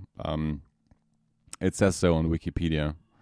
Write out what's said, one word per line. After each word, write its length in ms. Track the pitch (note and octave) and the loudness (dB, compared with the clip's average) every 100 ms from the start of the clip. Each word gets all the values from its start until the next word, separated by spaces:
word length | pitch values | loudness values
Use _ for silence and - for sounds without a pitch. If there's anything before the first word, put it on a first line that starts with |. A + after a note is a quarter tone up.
| F2 - | -10 -10
um, 420 | - D#2 D#2 D2+ - _ _ _ _ _ _ _ _ - | -6 -2 -2 -4 -10 _ _ _ _ _ _ _ _ -4
it 160 | F#2+ - | -4 2
says 220 | G2 - | 2 4
so 180 | F2+ E2 | 2 4
on 140 | D#2+ | 2
Wikipedia. 680 | E2 - - E2 D#2 D2+ D2+ _ _ | -2 -4 -2 0 0 -2 -4 _ _